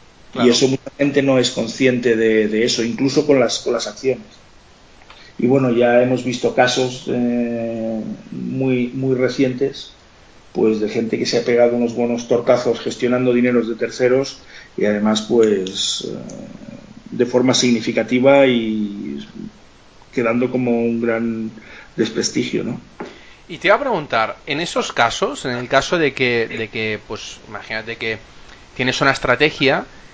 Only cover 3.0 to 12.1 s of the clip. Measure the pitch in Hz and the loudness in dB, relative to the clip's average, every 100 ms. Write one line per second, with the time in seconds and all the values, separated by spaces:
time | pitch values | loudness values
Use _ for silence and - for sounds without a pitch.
3 | 135 151 - 139 113 - - 117 104 - | 0 0 2 4 2 0 -4 -4 -4 -4
4 | 131 113 - - - - - - - - | -2 -2 -6 -20 -20 -20 -20 -20 -20 -20
5 | - - - - 123 135 131 117 120 120 | -20 -20 -18 -4 2 2 2 4 4 4
6 | 127 123 127 120 117 - 123 139 127 127 | 4 0 -2 -2 0 2 2 2 -2 -4
7 | - 123 120 120 117 117 117 113 113 110 | -6 -2 0 -2 -2 -4 -4 -4 -4 -6
8 | 107 - - 127 123 131 131 127 123 135 | -6 -10 -12 -10 -6 -2 0 0 -2 -2
9 | 131 127 127 131 127 123 139 - - - | 0 0 0 2 0 0 -4 -4 -18 -20
10 | - - - - - 120 110 107 104 113 | -20 -20 -20 -20 -10 0 0 2 -2 -2
11 | 113 120 123 120 123 120 120 120 117 113 | -2 -2 -2 -2 2 4 4 2 -2 -2
12 | 120 | -2